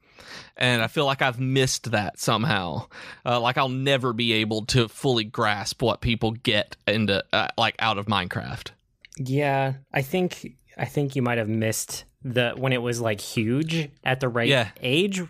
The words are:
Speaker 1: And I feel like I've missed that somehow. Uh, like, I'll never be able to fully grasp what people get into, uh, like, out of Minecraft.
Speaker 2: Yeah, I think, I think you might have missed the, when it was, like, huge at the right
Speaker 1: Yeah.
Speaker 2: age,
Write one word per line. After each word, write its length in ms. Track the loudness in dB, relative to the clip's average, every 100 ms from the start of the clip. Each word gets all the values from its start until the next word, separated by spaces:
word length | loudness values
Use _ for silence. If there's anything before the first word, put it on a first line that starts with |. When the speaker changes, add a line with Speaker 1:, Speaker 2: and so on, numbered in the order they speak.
| _ -20 -18 -18 -18 -2
Speaker 1:
And 260 | 2 2
I 40 | 0
feel 180 | 0
like 160 | 0 2
I've 180 | 0 0
missed 520 | 0 2 2 0 0
that 280 | 0 -2 -4
somehow. 680 | 0 0 2 0 0 -6 -8 -16 -18 -8 -2
Uh, 140 | 0
like, 180 | 2 2
I'll 100 | 0
never 460 | 0 2 2 2
be 200 | 0 2
able 300 | 2 2 -2 2
to 220 | 2 2
fully 360 | 0 0 2
grasp 580 | 0 0 0 0 -4 -2
what 180 | 0 0
people 300 | 0 0 0
get 460 | 0 0 0 0 -4 0
into, 360 | 2 2 0 0
uh, 140 | 0 0 0
like, 160 | 0 2
out 180 | 0 0
of 80 | 0
Minecraft. 640 | 0 0 -6 -8 -10 -12 -20 _ _ -20 -10
Speaker 2:
Yeah, 560 | -2 0 2 2 0 -2 -6
I 80 | -4
think, 540 | -2 0 0 -4 -14 -18 _ -8
I 80 | -4
think 280 | -2 -2
you 60 | 0
might 160 | 0 0
have 120 | 0
missed 560 | 0 0 -2 -6 -10 -14 _
the, 300 | -2 0 0 0
when 160 | 0
it 80 | 0
was, 180 | 0 -2
like, 220 | -2 -2
huge 680 | -2 -2 0 0 0 -2 -4 -4
at 160 | -2 0
the 80 | 0
right 200 | 0 2
Speaker 1:
Yeah. 200 | 2 2 -4
Speaker 2:
age, 400 | 0 2 0 -2